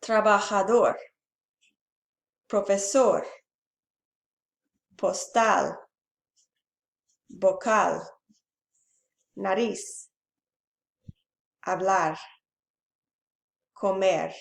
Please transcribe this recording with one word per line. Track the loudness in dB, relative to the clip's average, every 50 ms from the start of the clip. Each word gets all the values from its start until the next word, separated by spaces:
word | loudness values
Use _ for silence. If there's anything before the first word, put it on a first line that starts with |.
Trabajador. | -4 0 0 2 4 4 4 4 2 0 -2 -2 0 2 4 4 4 2 0 -2 -8 -18 _ _ _ _ _ _ _ _ _ _ _ _ _ _ _ _ _ _ _ _ _ _ _ _ _ _ _ _
Profesor. | -2 -2 2 2 0 0 0 0 2 4 4 4 4 2 -2 -6 -12 -18 _ _ _ _ _ _ _ _ _ _ _ _ _ _ _ _ _ _ _ _ _ _ _ _ _ _ _ _ _ _ _
Postal. | _ -4 -4 -4 -4 -8 -4 0 0 2 4 2 2 2 -2 -4 -10 -16 _ _ _ _ _ _ _ _ _ _ _ _ _ _ _ _ _ _ _ _ _ _ _ _ _ _ _ _ _
Vocal. | -16 0 0 0 0 0 0 0 2 2 2 2 0 -4 -6 -12 -18 _ _ _ _ _ _ _ _ _ _ _ _ _ _ _ _ _ _ _ _ _ _ _ _
Nariz. | -8 -4 -4 -2 -2 -2 -2 -4 -8 -10 -14 -16 -18 -20 _ _ _ _ _ _ _ _ _ _ _ _ _ _ _ _ _ _ _ _ _ -20 _ _ _ _ _ _ _ _ _ -6
Hablar. | -6 -4 -2 0 0 0 2 0 0 -4 -6 -12 -20 -20 _ _ _ _ _ _ _ _ _ _ _ _ _ _ _ _ _ _ _ _ _ _ _ _ _ _ _ _
Comer. | -4 -2 -2 0 2 2 2 2 2 -2 -4 -8 -12